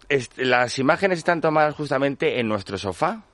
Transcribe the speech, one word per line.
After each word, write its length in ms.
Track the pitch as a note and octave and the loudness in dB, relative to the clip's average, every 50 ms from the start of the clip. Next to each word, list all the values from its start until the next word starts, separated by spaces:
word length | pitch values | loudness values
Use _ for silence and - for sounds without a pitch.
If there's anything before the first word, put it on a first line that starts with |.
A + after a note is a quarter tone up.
| _ - | _ -2
est-, 280 | C#3+ C3+ A#2+ - - - | -2 -2 -2 -4 -6 -4
las 420 | B2+ B2+ B2 B2 B2 A#2+ - - | 0 2 2 2 2 0 0 0
imágenes 400 | C3 C#3 E3 E3 F#3+ G3 F#3 E3 | 2 2 2 2 2 0 0 0
están 200 | D#3 F3+ F3 E3 | 0 0 0 2
tomadas 340 | C#3 E3 D3+ D#3 D3+ D3+ C#3+ | 2 2 2 4 2 2 0
justamente 640 | - D3+ C#3 C#3+ C3 C#3 C#3 C#3 - E3 D#3 - B2 | -4 -4 -2 -2 0 0 0 -2 0 -2 -2 0 0
en 80 | A#2 G#2+ | -2 -2
nuestro 300 | G#2+ G2+ F#2+ - G2+ F#2 | -2 -4 -4 -6 -8 -6
sofá. 460 | G2 G2 F2+ - D3+ E3+ A3+ A3 - _ | -6 -6 -4 -2 -2 -2 -2 -4 -12 _